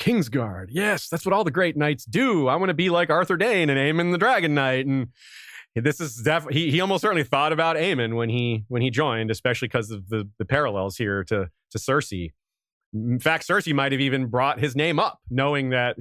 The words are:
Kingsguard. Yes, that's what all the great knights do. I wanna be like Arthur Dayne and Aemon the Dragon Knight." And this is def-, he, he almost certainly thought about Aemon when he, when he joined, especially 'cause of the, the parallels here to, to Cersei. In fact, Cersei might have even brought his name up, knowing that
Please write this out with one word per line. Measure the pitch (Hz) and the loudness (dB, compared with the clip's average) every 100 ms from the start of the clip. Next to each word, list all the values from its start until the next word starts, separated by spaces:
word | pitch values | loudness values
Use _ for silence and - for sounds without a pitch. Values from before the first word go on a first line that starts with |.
Kingsguard. | - 233 127 131 110 92 95 | 0 2 0 -2 -2 -6 -8
Yes, | 135 208 196 - | -4 -2 -2 -4
that's | 160 | -4
what | 190 | 0
all | 196 | 2
the | 180 | 2
great | 143 175 151 | 2 0 2
knights | 147 143 | 0 -2
do. | - 170 262 185 127 | -2 0 2 2 2
I | 156 | 2
wanna | 190 | 0
be | 151 185 | 0 2
like | 170 175 | 2 2
Arthur | 160 175 180 | 2 2 2
Dayne | 214 202 156 | 2 2 2
and | 135 | 2
Aemon | 139 160 175 | 2 2 2
the | 175 | 2
Dragon | 226 233 165 | 4 2 2
Knight." | 147 135 131 135 | 2 2 0 0
And | 135 123 - - - - - - 117 | 0 -2 -8 -20 -20 -20 -20 -10 -2
this | 127 139 | -2 -2
is | 160 113 | -6 -4
def-, | 117 160 151 | 0 0 0
he, | 147 165 | -2 2
he | 156 | 2
almost | 190 190 | 2 0
certainly | 214 175 | 0 0
thought | 135 139 151 | 2 2 2
about | 156 165 160 | 2 2 2
Aemon | 180 143 113 117 | 0 0 0 0
when | 113 | 0
he, | 120 120 110 107 | 0 0 -2 -4
when | 123 | -2
he | 127 | 0
joined, | 127 151 113 110 | 0 0 0 -2
especially | 110 123 120 123 | -2 -2 -2 -2
'cause | 120 110 | -4 -4
of | 107 95 | -8 -4
the, | 110 101 - | -4 -4 -6
the | |
parallels | 101 139 139 101 98 - | -2 0 0 -2 -4 -2
here | 107 98 | -2 -2
to, | 90 107 87 - _ | -2 -2 -4 -10 _
to | 110 | -8
Cersei. | - 139 - 95 82 - _ _ _ _ _ | -2 0 0 -6 -8 -12 _ _ _ _ _
In | 107 117 123 | -6 -2 0
fact, | 151 160 - | 0 0 0
Cersei | 196 170 | 0 2
might | 143 135 | 0 0
have | 135 | 0
even | 139 135 127 | 0 0 0
brought | 120 135 - | 0 0 0
his | 135 | -2
name | 127 160 156 | 0 0 2
up, | - - - | -2 -4 -6
knowing | 127 139 147 131 | -2 0 0 0
that | 127 123 - | 0 0 -2